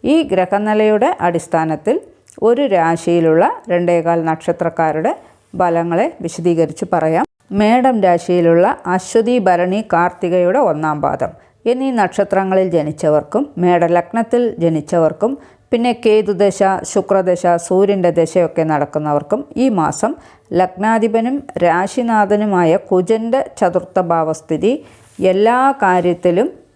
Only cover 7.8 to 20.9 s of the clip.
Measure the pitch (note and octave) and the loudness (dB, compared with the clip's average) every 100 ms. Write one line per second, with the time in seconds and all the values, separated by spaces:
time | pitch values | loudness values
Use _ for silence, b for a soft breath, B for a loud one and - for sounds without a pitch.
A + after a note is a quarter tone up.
7.8 | B3+ A#3 F#3+ E3+ E3+ F3+ E3+ E3+ F#3+ - | 2 2 2 2 0 2 4 4 2 0
8.8 | - F3+ - A3+ A3+ B3 F#3 F3 F3+ G3 | -4 -4 -2 -2 0 0 2 2 0 -2
9.8 | G#3+ E3+ F3 F3 F3+ F3+ F3+ A#3+ A#3+ D3+ | -2 0 0 -2 -2 0 2 2 0 0
10.8 | D#3 D3+ C#3 C#3 B2+ - b b - A#3+ | -2 -2 -2 -2 -6 -8 b b -4 -2
11.8 | C4+ A#3+ F#3+ - G3 F#3+ F#3+ F#3+ F#3+ E3+ | -2 -2 -2 -2 -2 0 0 0 0 0
12.8 | D3+ D#3 D#3+ D3+ D3+ G#3+ C#4+ - F3 F3 | -2 -2 0 0 0 -6 -4 -2 0 2
13.8 | E3 F3 F3 A#3 A#3 A#3+ A#3+ F#3 E3+ D#3+ | 2 0 0 -4 -2 0 -2 0 -2 -2
14.8 | D3+ F3 D#3+ - G#3+ C#4 B B _ A#3 | -2 0 0 0 -4 -4 B B _ -2
15.8 | A#3+ A#3+ A3+ G#3+ G3+ F#3+ G3+ F3+ F#3+ F#3+ | 0 0 2 2 2 0 0 2 0 0
16.8 | - G#3 F#3 G3 F3+ F3+ F3+ E3+ E3+ F#3 | -2 -4 0 0 2 0 2 0 0 0
17.8 | G3 G3+ F3 E3 D#3+ F#3 E3 - D#3+ D3+ | 2 2 2 2 0 2 0 0 -2 0
18.8 | C#3+ D#3 D3+ D3 D3 A3 C#4+ - C4 G#3 | -2 -4 -2 -2 -2 -6 -4 -2 0 2
19.8 | D3+ D3 A3 E4 B B B E3+ F3+ - | -2 -2 -4 -6 B B B 0 0 -2
20.8 | G#3+ | -2